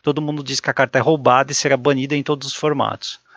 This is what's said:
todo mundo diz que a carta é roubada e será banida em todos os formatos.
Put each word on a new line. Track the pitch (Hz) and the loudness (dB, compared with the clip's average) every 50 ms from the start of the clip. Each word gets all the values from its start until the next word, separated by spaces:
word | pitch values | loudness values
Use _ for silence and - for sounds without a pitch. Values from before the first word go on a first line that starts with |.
todo | - 151 143 151 | -2 -2 -2 -2
mundo | 156 147 151 147 | -2 -4 -4 -6
diz | 139 131 139 - | -6 -6 -8 -6
que | - 147 | -4 -2
a | - | 0
carta | - 131 117 - 135 | 2 2 2 2 0
é | |
roubada | 113 147 160 147 127 - 123 131 135 135 | 2 2 2 2 4 4 4 4 4 2
e | 143 | 0
será | - - 143 139 127 | -2 0 2 2 2
banida | 123 147 139 131 135 139 151 | 2 2 0 0 0 -2 -2
em | 143 | -2
todos | 139 - 151 139 135 139 | -2 -2 -4 -4 -4 -10
os | - | -8
formatos. | - - 151 151 139 110 - - - - - - - _ _ _ | -4 -2 -2 0 0 -2 -2 -4 -6 -10 -12 -14 -14 _ _ _